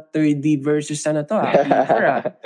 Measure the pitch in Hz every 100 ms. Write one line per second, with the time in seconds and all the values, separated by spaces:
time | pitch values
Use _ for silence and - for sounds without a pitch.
0 | - 156 151 147 151 147 143 151 147 147
1 | 151 151 147 214 135 143 - 113 135 117
2 | 170 127 - -